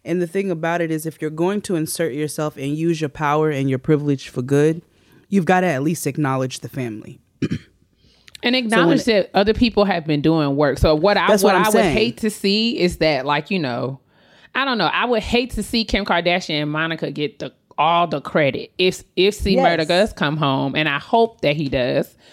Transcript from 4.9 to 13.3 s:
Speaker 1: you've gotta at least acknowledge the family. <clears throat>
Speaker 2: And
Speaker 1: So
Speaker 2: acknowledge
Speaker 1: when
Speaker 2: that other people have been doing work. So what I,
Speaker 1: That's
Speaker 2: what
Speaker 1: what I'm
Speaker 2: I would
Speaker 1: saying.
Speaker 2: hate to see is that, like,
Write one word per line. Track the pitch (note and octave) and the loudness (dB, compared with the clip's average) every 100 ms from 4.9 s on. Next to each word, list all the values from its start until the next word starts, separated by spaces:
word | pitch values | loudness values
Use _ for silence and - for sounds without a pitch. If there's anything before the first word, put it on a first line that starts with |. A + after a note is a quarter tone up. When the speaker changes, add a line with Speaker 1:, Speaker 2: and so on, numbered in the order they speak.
| _ _ - - | _ _ -20 -2
Speaker 1:
you've | G3 | 0
gotta | D#3+ F#3 F#3 | 2 2 2
at | C3 | 0
least | D3+ E3 D3 | 0 -2 -4
acknowledge | C#3+ C#3+ C3 C3 - | -2 -2 -2 -4 -6
the | B2 | -12
family. | C#3 A#2+ A2 - B2+ _ - | -8 -8 -10 -14 -20 _ -8
<clears throat> | - - - _ _ _ _ _ - - | -6 -6 -10 _ _ _ _ _ -20 -6
Speaker 2:
And | A#3+ | -2
Speaker 1:
So | B3+ | 0
Speaker 2:
acknowledge | A3+ A3+ E4+ C4 - | 2 2 4 2 2
Speaker 1:
when | G#3 | 2
Speaker 2:
that | - | 2
other | F#3 G#3 | 2 2
people | G#3+ B3 - | 4 2 2
have | G3+ F3 D#3 | 2 0 0
been | D3 | 0
doing | C#3+ D#3+ C#3+ C#3 | 2 2 2 2
work. | D3+ C3 | 2 4
So | F3 | 4
what | D3+ F#3+ G3 | 4 4 4
I, | F3+ | 4
Speaker 1:
That's | G#3 | 4
Speaker 2:
what | G3+ | 4
Speaker 1:
what | F#3 | 4
I'm | |
Speaker 2:
I | G#3+ | 4
would | |
Speaker 1:
saying. | A3 G3 | 4 2
Speaker 2:
hate | D3 A#3 - | 2 0 -2
to | A3 | -6
see | - F#3+ G#3 A3+ - | -2 0 2 0 0
is | F3+ - | -2 0
that, | D#3+ C#3+ | 0 0
like, | C3+ | 0